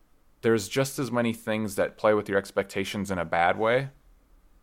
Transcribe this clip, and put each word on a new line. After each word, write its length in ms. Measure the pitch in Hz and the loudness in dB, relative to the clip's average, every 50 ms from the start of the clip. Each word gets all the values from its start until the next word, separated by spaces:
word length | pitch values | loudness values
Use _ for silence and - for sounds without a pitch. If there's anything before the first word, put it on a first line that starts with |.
| _ _ _ _ _ _ _ _ | _ _ _ _ _ _ _ _
there's 280 | - 113 113 110 98 98 | 2 2 2 2 2 -2
just 300 | - 135 135 139 - - | -2 -2 -2 -2 -2 -6
as 120 | 139 117 | -6 -2
many 220 | 117 120 117 117 110 | -2 0 0 0 -2
things 420 | 113 - 113 107 110 110 101 92 | -4 -4 -4 -2 -2 -2 -4 -2
that 220 | - 87 - - - | 0 -2 -2 -2 0
play 160 | - 107 107 | 2 4 4
with 160 | 107 104 - | 4 2 0
your 80 | 98 98 | 0 0
expectations 720 | 95 - - 101 95 - - 101 98 - - 107 95 95 | 0 0 -2 -4 -4 -2 -4 -6 -6 -4 -4 -6 -4 -4
in 60 | 95 90 | -4 -4
a 80 | 85 | -4
bad 320 | 80 87 85 87 87 95 101 | -2 0 2 2 2 2 2
way. 320 | 107 113 120 135 139 139 - _ _ - - _ _ _ _ _ _ _ _ _ | 2 2 2 2 0 -4 -8 _ _ -20 -20 _ _ _ _ _ _ _ _ _